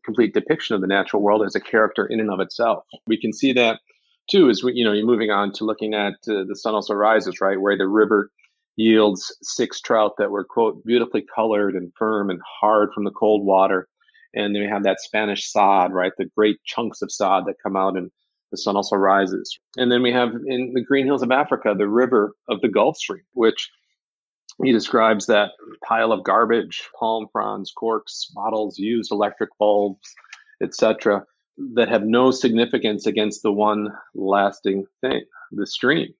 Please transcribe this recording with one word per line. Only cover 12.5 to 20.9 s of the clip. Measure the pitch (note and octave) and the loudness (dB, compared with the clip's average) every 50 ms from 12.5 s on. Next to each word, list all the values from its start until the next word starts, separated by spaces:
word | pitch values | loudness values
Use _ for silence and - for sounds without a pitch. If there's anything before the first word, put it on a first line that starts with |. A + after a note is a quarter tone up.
| - - | -6 -2
hard | - G#2+ A2 G#2+ G#2 G2+ - | 2 2 4 4 2 2 0
from | - G#2 | -4 -6
the | G2+ | -6
cold | - - - G#2+ G#2+ G#2 G2+ | -4 0 2 2 2 2 2
water." | G2 F#2+ F#2+ F#2+ F#2+ F#2+ F#2 F2+ - _ _ _ _ _ _ _ _ - | 2 4 4 4 4 2 -2 -4 -6 _ _ _ _ _ _ _ _ -8
And | - G#2 G2+ G2+ | -6 -4 -4 -2
then | G#2 G#2 | -4 -4
we | G2+ | -4
have | G#2 G2+ G2+ | -4 -2 0
that | F#2+ F#2+ - | 0 -2 -2
Spanish | - - - G#2+ G#2+ G#2 G2+ G2 - - | -4 -6 -4 -2 -2 -2 -2 -4 -6 -4
sod, | - A2 G2+ G2 G2 F#2+ F2+ F2+ F#2+ | 0 2 4 4 4 4 2 2 0
right, | F#2 F2+ F#2+ - - | 0 -2 -2 -2 -4
the | F#2+ E2+ - | -8 -4 0
great | - G#2+ G#2+ G2+ - _ | 2 2 2 2 0 _
chunks | - - - A#2+ G#2+ G2+ - | -8 -6 -6 -6 -6 -6 -8
of | - G2+ | -10 -8
sod | - - G#2 F#2+ F#2+ F#2+ F2+ | -4 -2 0 2 2 0 0
that | G2 F#2+ - - | -2 -6 -8 -6
come | G#2 G2 F#2+ | -4 -2 0
out | F#2+ F#2+ F#2 | 0 0 -2
in | F#2+ F2+ - - _ _ _ _ _ _ _ | -4 -6 -8 -12 _ _ _ _ _ _ _
The | - F#2+ | -14 -6
Sun | - G#2+ G2 | -4 -2 -2
Also | G2+ G2 - - G2 | -2 0 0 0 2
Rises. | F#2+ F#2+ G2 G2 G2 F#2 F#2 F#2 F2+ - - - _ _ - - | 4 4 4 4 2 0 -2 -6 -8 -10 -16 -18 _ _ -6 -2
And | B2+ A#2+ | 0 2
then | B2 B2 B2+ | 2 2 2
we | B2 | 2
have | A#2+ B2+ B2 A#2 A2 A#2+ - | 2 2 0 0 -2 -6 -6
in | - B2+ B2 B2+ B2 B2 | -6 -4 -4 -4 -4 -4
The | C3 A#2 | -4 -2
Green | - | 0